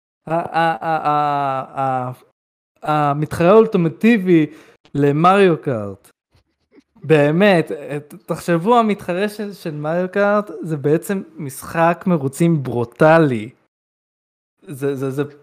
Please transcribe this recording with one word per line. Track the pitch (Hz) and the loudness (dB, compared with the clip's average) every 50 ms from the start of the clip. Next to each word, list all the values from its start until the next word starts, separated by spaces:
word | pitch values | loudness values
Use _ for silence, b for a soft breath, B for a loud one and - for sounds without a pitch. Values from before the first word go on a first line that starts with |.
| _ _ _ _ _ 160 | _ _ _ _ _ -6
ה-, | 160 170 175 - - 160 | -4 -4 -4 -4 -2 0
ה-, | 165 165 165 - | 0 0 0 -2
ה-, | - 165 160 156 - 147 | -4 -4 -4 -2 -2 0
ה-, | 151 147 147 147 143 143 143 139 135 131 135 - - 135 | 0 0 0 0 -2 -2 -2 -2 -4 -4 -6 -8 -6 -6
ה-, | 135 135 131 127 127 127 127 - _ _ _ _ _ _ _ _ _ _ _ _ - | -4 -2 -2 -4 -6 -8 -10 -14 _ _ _ _ _ _ _ _ _ _ _ _ -6
המתחרה | 151 151 151 147 143 143 147 151 - - - 170 175 | -2 -2 0 0 0 0 -2 -4 -4 -2 0 4 6
האולטימטיבי | 202 220 226 220 220 190 170 160 151 - - 220 240 220 185 185 180 160 151 147 B B B B B B _ _ - | 6 6 6 4 2 0 0 0 -2 0 2 2 2 2 2 4 4 4 4 2 B B B B B B _ _ -2
למריו | 143 143 143 139 147 165 180 190 202 196 185 160 147 | 0 0 2 2 4 4 4 4 6 4 4 2 0
קארט. | - 156 131 110 104 101 98 - _ _ _ _ _ _ _ _ _ _ _ _ _ _ _ _ _ _ _ _ - 135 | -2 -4 -6 -6 -6 -8 -12 -14 _ _ _ _ _ _ _ _ _ _ _ _ _ _ _ _ _ _ _ _ -2 2
באמת, | 156 151 143 147 156 175 202 208 190 165 156 - | 2 4 4 2 2 2 4 4 4 2 2 -2
את-, | 98 - 143 147 139 147 147 - - 175 _ | -6 -10 -10 -10 -10 -12 -12 -14 -20 -16 _
תחשבו, | - 175 160 - - 175 170 165 214 247 240 | -10 -10 -6 -4 -2 -2 0 0 2 2 2
המתחרה | 226 214 202 208 - - 175 180 202 208 | 2 0 -2 -4 -6 -8 -6 -4 -4 -6
של, | 208 - 214 202 196 | -6 -8 -12 -12 -12
של | - - 175 151 | -12 -12 -10 -10
מריו | 151 147 151 165 175 180 185 | -8 -6 -4 -4 -4 -4 -4
קארט | 185 202 202 202 208 208 208 208 339 440 | -2 -2 0 0 0 0 -2 -4 -8 -12
זה | 320 165 160 147 | -8 -8 -6 -4
בעצם | 135 147 151 160 - - 202 190 - - - - | 0 0 0 0 0 -2 -6 -6 -8 -10 -14 -12
משחק | 165 135 131 - - - - 165 165 165 170 170 - 190 | -12 -12 -12 -14 -14 -8 -2 0 2 2 0 0 0 -2
מרוצים | 175 160 135 135 139 - 170 170 170 151 131 | 0 0 -2 -4 -2 0 2 2 2 0 -2
ברוטלי. | 127 113 120 117 113 - - 160 156 160 165 165 143 123 110 104 117 - _ _ _ _ _ _ _ _ _ _ _ _ _ _ _ _ _ _ _ _ _ _ - | -4 -4 -4 -4 -4 0 2 4 6 6 6 4 2 0 -2 -6 -8 -14 _ _ _ _ _ _ _ _ _ _ _ _ _ _ _ _ _ _ _ _ _ _ -16
זה, | 151 127 143 139 143 | -10 -6 -4 -4 -4
זה, | 131 135 135 | -4 -4 -6
זה, | 131 143 143 143 - - | -4 -4 -6 -6 -8 -20